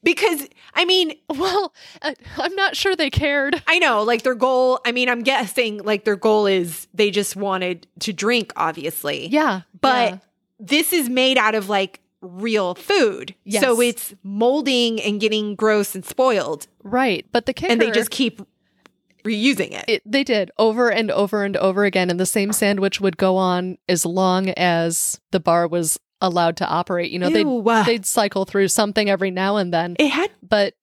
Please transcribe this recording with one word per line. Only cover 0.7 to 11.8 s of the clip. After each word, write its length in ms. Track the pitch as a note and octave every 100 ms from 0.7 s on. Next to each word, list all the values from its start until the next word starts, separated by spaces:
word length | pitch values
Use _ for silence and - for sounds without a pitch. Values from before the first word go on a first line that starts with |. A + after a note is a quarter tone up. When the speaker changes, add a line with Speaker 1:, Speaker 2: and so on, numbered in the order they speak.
Speaker 1:
I 100 | - F4
mean 260 | F#4 E4+ - _
Speaker 2:
Well, 440 | C#4 F#4 F#4 F4+ _ - -
uh, 120 | D4+ C#4 - -
I'm 180 | E4 F#4+
not 180 | G4
sure 220 | - G4 F#4
they 140 | D4
cared. 520 | - D4 C#4+ C#4 E4 -
Speaker 1:
I 100 | E4
know, 240 | E4 A3
like, 200 | G#3+ A#3+
their 120 | B3+
goal, 460 | B3 B3+ B3+ B3+ B3+
I 60 | A#3+
mean, 180 | B3 B3
I'm 140 | A#3+
guessing, 640 | A3+ C4+ G#3+ - A#3 G#3
like, 200 | G3+ G#3
their 120 | A3 G3+
goal 300 | A3 G#3+ G#3
is 420 | F#3+ F3 D#3 -
they 200 | F3 G#3
just 240 | G3 G3 F#3+
wanted 500 | G3 F#3 F3+ F3 _ -
to 120 | -
drink, 400 | F3 G3+ A#3+ G#3+ -
obviously. 720 | E3 D#3+ D3+ D#3+ D3 C#3+ D#3
Speaker 2:
Yeah, 320 | C#4 D4+ F#3+ E3+ F#3
Speaker 1:
But 300 | C4 B3+ A#3
Speaker 2:
yeah. 40 | F#3 _ _ _ _
Speaker 1:
this 340 | G#3+ D4 D#4
is 160 | F4+ B3+
made 300 | B3+ C4 B3+
out 160 | G#3+
of, 140 | A3 G3
like, 320 | G3+